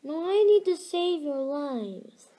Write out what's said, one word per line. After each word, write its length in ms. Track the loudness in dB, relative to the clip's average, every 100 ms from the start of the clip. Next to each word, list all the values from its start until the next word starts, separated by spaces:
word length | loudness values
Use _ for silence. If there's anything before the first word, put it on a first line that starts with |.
No, 280 | -8 -6 0
I 140 | 4
need 200 | 6 6
to 120 | 4 -2
save 440 | -4 -4 -2 -2
your 200 | -4 -4
lives. 880 | -4 -4 -4 -6 -8 -10 -16 _ _